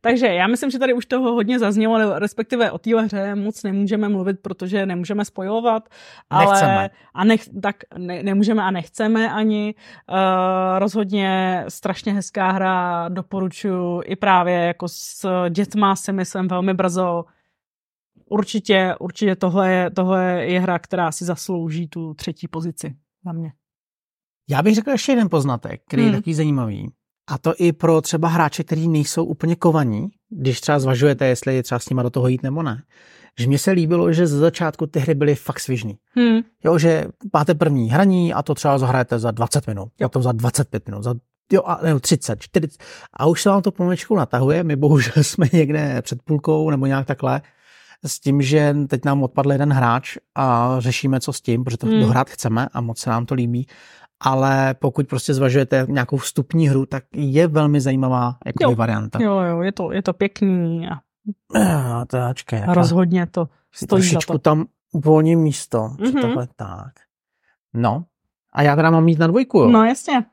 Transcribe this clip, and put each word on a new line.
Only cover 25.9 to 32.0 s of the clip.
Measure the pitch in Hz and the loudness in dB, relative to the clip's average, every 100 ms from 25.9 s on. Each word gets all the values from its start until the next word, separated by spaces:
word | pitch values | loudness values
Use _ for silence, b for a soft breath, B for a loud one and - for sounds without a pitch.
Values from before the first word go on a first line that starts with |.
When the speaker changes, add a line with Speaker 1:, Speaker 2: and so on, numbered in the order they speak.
| - | 2
Speaker 2:
je | 226 | 2
Speaker 1:
Hmm. | 202 | 2
Speaker 2:
takový | 185 | -2
zajímavý. | 156 151 139 113 101 101 _ _ _ - | -2 0 0 -2 -6 -10 _ _ _ -10
A | 135 | -4
to | 160 165 | -2 2
i | 175 | 0
pro | 151 165 160 | 2 2 2
třeba | - 160 165 | 0 -2 0
hráče, | 170 151 - | 2 0 -2
kteří | 156 160 165 | -4 -2 0
nejsou | 156 147 - | 0 0 -2
úplně | 170 156 165 170 | -4 -2 -2 2
kovaní, | 175 160 131 107 180 _ _ | 2 2 0 -2 -6 _ _
když | 202 131 120 | -4 -4 -2
třeba | - 147 | -2 0
zvažujete, | 131 123 143 127 135 | 0 2 2 2 0
jestli | 123 - | 0 -2
je | 131 | -4
třeba | 120 120 | -2 -6
s | - | -4
nima | 127 | -2